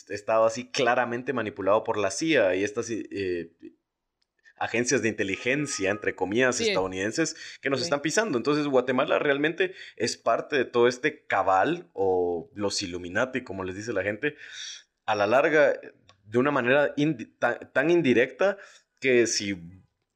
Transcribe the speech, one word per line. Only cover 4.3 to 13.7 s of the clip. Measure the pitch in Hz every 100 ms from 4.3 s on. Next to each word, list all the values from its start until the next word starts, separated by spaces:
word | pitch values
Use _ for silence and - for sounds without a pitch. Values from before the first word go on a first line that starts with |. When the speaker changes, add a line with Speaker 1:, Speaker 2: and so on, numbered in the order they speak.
| _ _ -
Speaker 1:
agencias | 101 113 123 127
de | 110
inteligencia, | 104 98 92 123 143 143 - 95
entre | 107 95
comillas, | - 92 107 127 123
Speaker 2:
Sí. | 113
Speaker 1:
estadounidenses, | 92 92 92 101 117 156 - - -
que | 131
nos | 131
Speaker 2:
Sí. |
Speaker 1:
están | 120 143
pisando. | 160 180 220 123
Entonces, | 113 147 147
Guatemala | 131 123 127 156 -
realmente | 151 139 151 165 185 - - -
es | 113 -
parte | - 117 - 143
de |
todo | 117 120 120
este | 123 151 151 -
cabal, | 107 92 95 113 170 -
o | - 95 90 87 85 -
los | - 101 -
Illuminati, | 95 87 90 95 127 127
como | - 95
les | 92